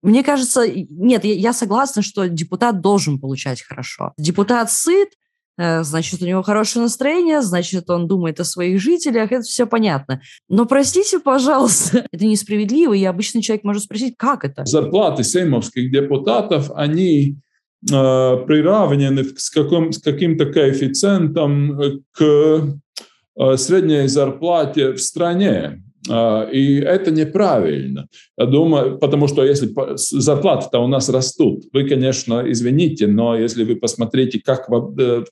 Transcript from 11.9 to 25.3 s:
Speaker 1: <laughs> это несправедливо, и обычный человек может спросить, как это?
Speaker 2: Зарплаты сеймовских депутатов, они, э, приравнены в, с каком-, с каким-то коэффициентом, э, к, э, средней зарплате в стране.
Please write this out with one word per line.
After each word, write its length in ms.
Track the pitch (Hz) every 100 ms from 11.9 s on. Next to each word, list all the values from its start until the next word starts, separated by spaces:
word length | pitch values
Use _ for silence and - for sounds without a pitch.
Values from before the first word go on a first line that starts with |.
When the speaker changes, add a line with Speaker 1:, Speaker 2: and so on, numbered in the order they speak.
| 240 -
Speaker 1:
<laughs> 40 |
это 140 | 170 214
несправедливо, 680 | 214 208 208 208 262 330
и 100 | 202
обычный 380 | 190 180 208 226
человек 220 | 214 214
может 200 | 202 208
спросить, 320 | 202 214 254 247
как 260 | 233 262
это? 220 | 139 - 143
Speaker 2:
Зарплаты 580 | 151 147 175 196 139
сеймовских 680 | 117 180 175 123 107 - 127
депутатов, 800 | 135 139 139 202 226 208 156 139
они, 640 | - 147 156 185 151 139 143 _ _ _ _
э, 540 | - 139 135 131 131 127 127
приравнены 760 | 151 151 214 175 143 139 139
в, 160 | 135 -
с 120 | -
каком-, 400 | 160 143 170 165
с 80 | -
каким-то 480 | - 139 175 160 143
коэффициентом, 1300 | - 139 135 135 139 196 196 160 147 147 143 143 143
э, 200 | 143 139 _
к, 680 | - 151 147 156 156 151 143 _ - - _ _ -
э, 200 | 131 131
средней 500 | 131 185 160 151 139
зарплате 840 | 139 139 - 170 170 143 151 131
в 60 | 131
стране. 840 | - - 170